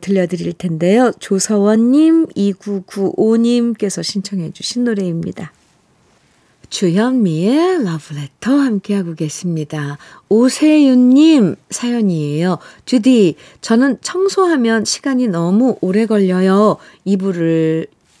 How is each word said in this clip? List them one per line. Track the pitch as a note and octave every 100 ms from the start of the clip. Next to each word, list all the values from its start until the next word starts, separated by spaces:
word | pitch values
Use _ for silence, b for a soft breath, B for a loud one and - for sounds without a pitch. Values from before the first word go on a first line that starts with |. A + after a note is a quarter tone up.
들려드릴 | - G3 F3+ F3 E3+
텐데요. | E3+ F3+ D#3+ F3 A3 B3 -
조서원님, | - G3 F#3 G#3 G3+ A3 A#3 C#4 D#4+ E4 D#4+
이구구오님께서 | - G3+ F#3 - G3 F#3 - G3 - A3 A3+ A#3 A#3+ A#3 A3+ G3+ F3+
신청해 | E3 G3+ F#3 G3 D#3
주신 | - - A#3+
노래입니다. | A#3+ G#3 F#3 E3 - - D#3+ - _ _ _ _ _ _ _ _ _ _ -
주현미의 | - F#3 F3 A#3 C4 G3 D#3 F#3+ C#4+ F4 F#4
러브레터 | G3+ D#3+ - D3 C#3+ - A3
함께하고 | C#4+ C4+ G3+ - G3+ F3
계십니다. | D#3+ D#3 - F3+ E3 D3 D3+ C#3+ C#3+ B B _
오세윤님 | G#3+ B3+ - D4+ D4+ C#4 B3+ B3 C4 D#4+ D4+ F#3+ - _
사연이에요. | - A#3+ A#3+ G#3 E3 D3 D3 F3+ E3+ B B
주디, | - B3+ A#3 B3 F3+ - b b
저는 | - A3+ C#4 A3
청소하면 | - F4+ F#4+ F#4+ F4+ D#4 A3+ A3+
시간이 | G#3+ - C4+ B3+ B3
너무 | E3+ E3+ G3+ B3+ -
오래 | F#3 G3 A3
걸려요. | G#3+ F#3+ F#3 F#3+ G3 G#3+ E3 b b -
이불을, | G3 F#3+ F3 E3 E3 D#3+ D#3+ - _ _ _